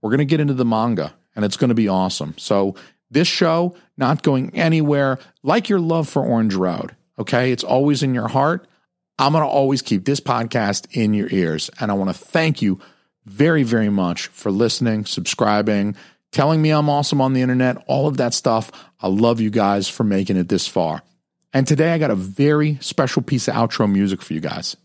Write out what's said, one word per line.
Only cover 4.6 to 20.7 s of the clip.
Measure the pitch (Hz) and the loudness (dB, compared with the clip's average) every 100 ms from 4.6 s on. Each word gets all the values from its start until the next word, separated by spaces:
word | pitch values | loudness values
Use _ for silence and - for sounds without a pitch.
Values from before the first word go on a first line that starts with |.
| 165 160 147 143 139 127 - _ | 2 2 2 2 0 -2 -8 _
like | 135 208 190 | 0 0 2
your | 202 | 0
love | 165 165 151 | 2 0 0
for | 151 | -2
Orange | - 117 110 | 0 2 0
Road, | 95 92 85 - - _ - | 0 -2 -2 -8 -14 _ -12
okay? | 104 123 127 | -2 0 0
It's | 123 | -2
always | - 127 143 139 | 0 2 2 2
in | 139 | 0
your | 123 113 | -2 -2
heart. | 131 143 180 _ _ _ _ _ - | 0 0 -2 _ _ _ _ _ 0
I'm | 135 | 2
gonna | 156 147 | 2 2
always | 143 135 139 | 2 2 0
keep | - 101 95 | 0 -2 0
this | 143 | -2
podcast | - 120 113 123 101 98 - | -2 -2 -2 -2 -2 -4 -6
in | 131 107 104 | -2 0 0
your | 95 | 0
ears, | 95 85 78 - - | 0 0 -2 -6 -6
and | 107 | -4
I | 101 | -2
wanna | 95 | -2
thank | 90 - 165 160 147 | -6 -4 -2 0 0
you | 104 92 - _ _ _ 110 | -2 -2 -8 _ _ _ -20
very, | 98 151 160 | 0 2 4
very | 120 117 107 | 2 0 0
much | 101 90 85 - | 0 -2 -4 -8
for | - 110 | -8 -4
listening, | 98 117 - 120 110 104 | 0 0 0 -2 -2 -4
subscribing, | - 87 - 107 104 104 104 104 110 - _ _ | -6 -6 0 2 2 2 0 -2 -6 -16 _ _
telling | - 147 160 | 0 2 2
me | 156 | 2
I'm | 156 147 | 2 2
awesome | 143 139 143 | 0 0 0
on | 131 | 2
the | 131 | 2
internet, | 127 127 127 120 - | 2 2 2 0 -2
all | 135 151 | 0 0
of | 135 | 0
that | 123 - | -2 0
stuff. | - 113 110 - - _ | 0 0 -2 -14 -20 _
I | 95 | -2
love | 98 117 117 | 2 2 2
you | 110 | 0
guys | 110 101 101 98 | 2 2 0 -2
for | - | -2
making | 110 98 98 95 | 0 0 0 0
it | 87 | 0
this | 95 | -2
far. | - | 0